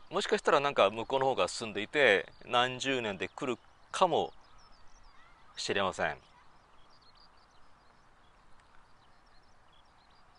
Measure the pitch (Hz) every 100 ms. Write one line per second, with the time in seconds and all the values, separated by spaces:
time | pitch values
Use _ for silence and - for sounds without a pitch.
0 | - 170 - 208 - 156 143 131 101 107
1 | 110 135 135 107 92 - 110 98 104 151
2 | 131 95 - - - 120 123 127 135 131
3 | 113 95 92 - 139 120 - - - -
4 | 185 135 85 - - - - - - -
5 | - - - - - - - 98 95 90
6 | 85 73 - - - - - - - -
7 | - - - - - - - - - -
8 | - - - - - - - - - -
9 | - - - - - - - - - -
10 | - - -